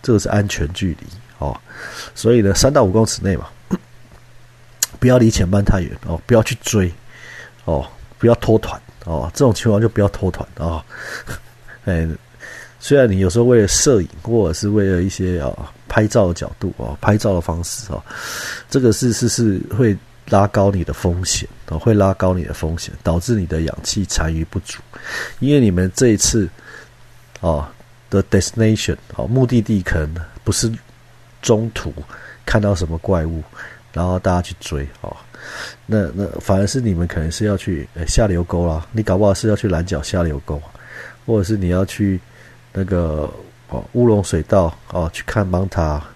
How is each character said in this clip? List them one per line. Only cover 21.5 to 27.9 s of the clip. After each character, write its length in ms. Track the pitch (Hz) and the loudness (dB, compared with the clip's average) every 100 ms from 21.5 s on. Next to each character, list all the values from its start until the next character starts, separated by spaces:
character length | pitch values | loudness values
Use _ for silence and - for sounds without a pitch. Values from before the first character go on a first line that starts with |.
| - - | -14 -8
哦， 100 | 80 | -2
会 160 | - | 2
拉 180 | 104 95 | 4 4
高 200 | 95 95 | 2 0
你 100 | 90 | 0
的 80 | - | -4
风 240 | 80 80 85 | -4 -4 -4
险， 160 | - - | -8 -6
导 160 | - 85 | -2 -2
致 160 | 90 113 | 0 -2
你 100 | 85 | 0
的 160 | 80 | -2
氧 160 | 80 - | -2 -4
气 220 | - - | -6 -4
残 300 | 95 - 80 | -2 -2 -2
余 100 | 80 | -2
不 140 | 80 98 | -4 -6
足。 200 | - - - - - - - - | -10 -18 -18 -18 -12 -10 -10 -4
因 160 | 131 | 2
为 60 | 147 | 4
你 100 | 113 | 4
们 200 | 90 92 | 4 0
这 140 | - 127 | 2 4
一 80 | 104 | 4
次， 320 | - 117 87 - - - - - - - - - | 2 0 -2 -6 -20 -20 -20 -20 -20 -20 -20 -6
哦， 260 | 87 76 73 - - | -2 -2 -4 -12 -20